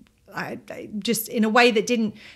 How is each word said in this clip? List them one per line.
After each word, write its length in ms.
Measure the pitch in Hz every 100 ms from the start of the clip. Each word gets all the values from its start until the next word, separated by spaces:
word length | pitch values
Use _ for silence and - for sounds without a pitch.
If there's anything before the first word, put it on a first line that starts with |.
| - _ -
I, 240 | 185 147 - -
I 200 | - - 208
just 280 | 226 226 -
in 140 | 240
a 60 | 220
way 220 | 240 247
that 140 | 226 196
didn't 300 | 240 220 - -